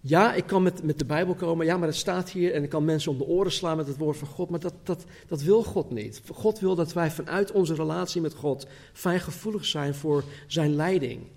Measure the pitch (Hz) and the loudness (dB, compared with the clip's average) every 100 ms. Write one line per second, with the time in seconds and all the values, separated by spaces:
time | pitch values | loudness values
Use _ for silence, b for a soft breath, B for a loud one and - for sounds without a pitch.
0 | 131 160 226 196 180 190 185 180 156 151 | 4 6 6 4 2 4 4 2 -2 -2
1 | 143 151 180 180 175 165 160 180 165 170 | 0 0 0 0 0 2 2 2 0 -2
2 | - 180 185 185 175 151 143 156 156 156 | -2 -2 -2 0 0 2 0 0 2 2
3 | 147 131 - 175 190 - 175 160 143 139 | 0 -2 0 2 2 0 -2 -2 -4 -2
4 | 156 147 147 - 175 170 170 - - 170 | -2 -2 -8 -6 -4 -4 -4 -8 -6 -6
5 | - B B 151 147 220 226 202 - 113 | -6 B B -2 6 4 4 -2 -2 -6
6 | 107 - - - 214 214 190 175 165 175 | -6 -12 -16 -2 0 2 0 2 0 0
7 | 160 156 - 180 196 202 165 156 156 165 | 0 -2 -4 -2 2 2 2 0 -2 -2
8 | 175 180 156 - 151 131 - B B - | -2 -2 -4 -2 -4 -4 -8 B B -4
9 | - 180 175 - 214 208 - 151 143 143 | 0 0 -2 -8 -6 -4 -2 -2 -2 -2
10 | 156 147 143 B B 165 147 147 165 185 | 0 0 0 B B 0 2 2 2 2
11 | 123 113 117 | 0 -6 -14